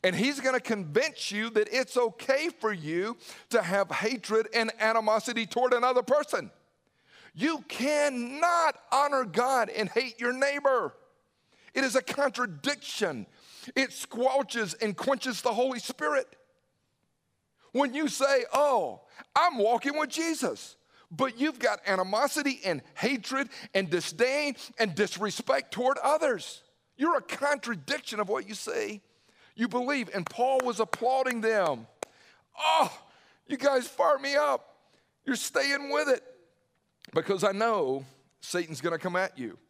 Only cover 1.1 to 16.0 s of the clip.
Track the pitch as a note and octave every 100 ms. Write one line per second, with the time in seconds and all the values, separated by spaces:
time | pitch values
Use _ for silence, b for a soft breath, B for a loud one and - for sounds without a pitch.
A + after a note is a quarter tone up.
1.1 | - - G3+ A3+ G#3+ G#3 A#3+ C4 B3+ A#3
2.1 | - - C4+ E4 - A3 G3 D3+ E3 G3+
3.1 | A#3 B B B A3+ F3 G3 G3 D3+ G#3+
4.1 | B3 - A3 A3 A3+ A3 - G#3+ A3+ G#3+
5.1 | G#3+ G#3 A#3 A3 - B3+ B3 B3 B3+ B3+
6.1 | C#4+ D4 A3+ E3+ _ _ _ _ b b
7.1 | b b - C4 D#4+ - - C4 D4 D4
8.1 | B3+ A#3+ C#4 E4+ E4+ D#4+ - _ C4 C#4+
9.1 | C#4 A#3+ E3 B3 C4 G#3+ - G#3 A#3 B3+
10.1 | A3 A#3+ B3+ C#4 C#4+ C#4 B3+ D#3+ - _
11.1 | _ _ _ b b b - C4+ A#3+ -
12.1 | - C#4 - A#3+ D3+ B3 C#4+ - - G3
13.1 | C3 F#2+ B B B B C4+ C4+ - -
14.1 | A3 B3+ C4+ G#3+ A#3 G#3 - A3 F#3 -
15.1 | C4+ C4 A3 B3+ A3 B3+ B3 - C4